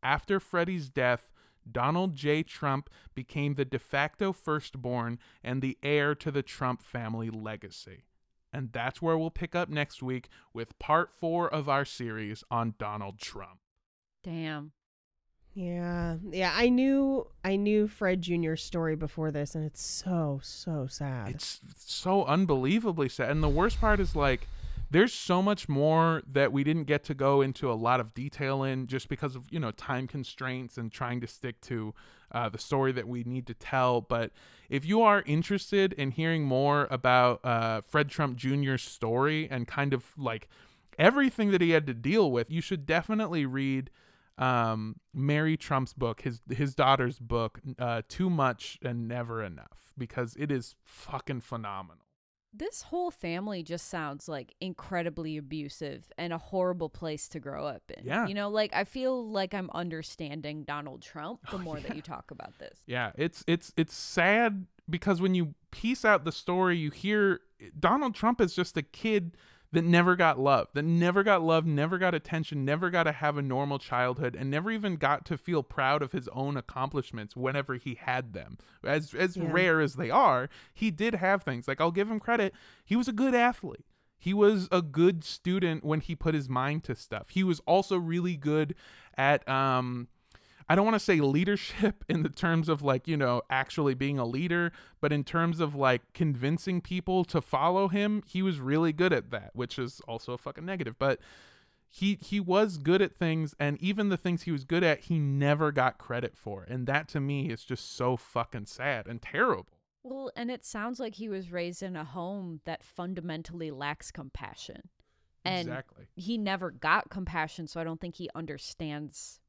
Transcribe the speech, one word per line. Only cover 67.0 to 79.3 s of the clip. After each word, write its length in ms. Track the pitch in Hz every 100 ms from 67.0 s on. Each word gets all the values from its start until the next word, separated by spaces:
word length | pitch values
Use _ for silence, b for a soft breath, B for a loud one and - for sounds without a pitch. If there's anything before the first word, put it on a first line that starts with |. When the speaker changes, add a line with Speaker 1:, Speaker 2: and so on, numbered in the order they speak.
| 196 214 202 185 _ _ 104 151
Speaker 1:
Donald 360 | 170 254 277 214
Trump 240 | 220 247
is 160 | 190 -
just 220 | 180 -
a 40 |
kid 520 | 147 - 220 214 170 - b b b
that 100 | 170
never 320 | 170 170 175 180
got 240 | 165 131
love, 300 | 135 131 - 143
that 100 | 151
never 380 | 170 170 185
got 200 | 202 190
love, 220 | 165 165 160
never 320 | 147 156 180
got 180 | 185 165
attention, 480 | - 160 160 147
never 260 | 135 151 180
got 140 | 175
to 80 | 156
have 240 | 143 151 147
a 60 |
normal 360 | 139 131 143 139
childhood, 560 | - 123 127 127 127
and 160 | 139 135
never 220 | 143 190
even 240 | 220 202 165
got 300 | 139 147 -
to 120 | 160
feel 240 | - 165
proud 400 | 127 - 131 147
of 120 | 139
his 160 | - 123
own 260 | - 139 139
accomplishments 800 | - - 131 143 - 113 104 -
whenever 400 | 127 139 135 127
he 200 | 135 120
had 360 | - 127 123
them. 260 | 98 50 - b b
As, 320 | - 147 156
as 220 | 123 185